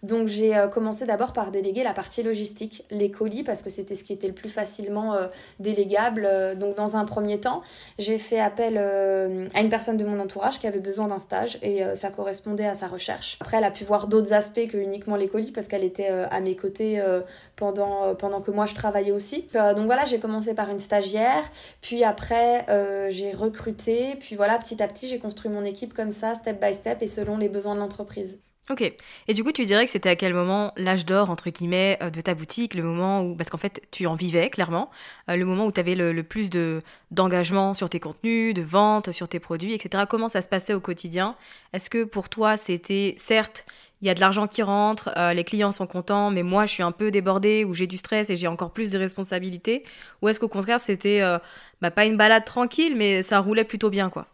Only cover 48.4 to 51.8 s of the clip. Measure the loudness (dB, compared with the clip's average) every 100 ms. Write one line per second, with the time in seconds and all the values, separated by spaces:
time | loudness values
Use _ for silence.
48.4 | -2 -2 -6 -4 -2 0 -2 -4 -4 -4
49.4 | -4 -6 -2 -2 -4 -20 -20 -2 0 2
50.4 | 0 -2 0 0 0 0 2 4 4 2
51.4 | -2 -20 -20 _